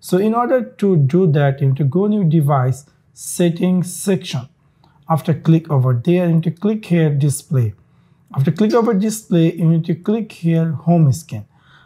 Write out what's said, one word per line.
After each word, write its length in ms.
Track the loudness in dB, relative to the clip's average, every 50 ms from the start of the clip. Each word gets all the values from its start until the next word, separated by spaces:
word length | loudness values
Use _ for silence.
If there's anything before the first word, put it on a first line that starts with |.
So 180 | -6 -2 -2 0
in 160 | 0 0 0
order 260 | 0 0 0 0 0
to 360 | -2 -4 -6 -2 0 2 2
do 340 | 2 2 2 2 2 2 2
that, 300 | 2 2 2 2 0 0
you 80 | 0 0
need 80 | 0
to 80 | 0 -2
go 240 | 0 0 0 0 0
new 160 | 0 0 0
device, 600 | 2 2 2 2 2 0 0 0 -2 -2 -4 -10 _ _ _ _ _ _
settings 800 | -18 -14 -10 -4 -2 0 0 0 0 0 0 0 0 -2 -4 -8
section. 540 | -6 -4 -2 -2 -2 -4 -6 -8 -10 -10 -12 _ _ _ _ _ _ _ _ _ _ _ -4
After 240 | -4 -2 -2 -2 -4
click 360 | -2 2 2 2 2 0 0
over 240 | -2 0 0 0 0 0 0
there, 220 | 0 0 2 2
you 80 | 0 0
need 80 | 0
to 80 | 0 -2
click 340 | -6 -4 -4 -4 -4 -4 -4
here 260 | -2 0 2 2 2
display. 640 | 0 0 0 -2 -2 -4 -6 _ -2 -2 -2 -2 -4 -10 _ _ _ _ _ _ _ _ _ _ -4
After 160 | -2 -2 0
click 240 | 0 0 0 0 2
over 180 | 0 0 0
display, 600 | 0 0 -2 -2 -4 -6 -4 0 2 2 2 2
you 140 | 0 0 0
need 180 | 2 2 0 0
to 100 | -2 -6
click 380 | -4 -2 -4 -2 -2 -4 -8
here 400 | -12 -6 -2 0 0 0 0 -2
home 400 | -4 -4 0 2 4 4 4 2
screen. 340 | 2 -2 -6 -12 -14 -14 -14 -16 _ _ _ _ _ _ _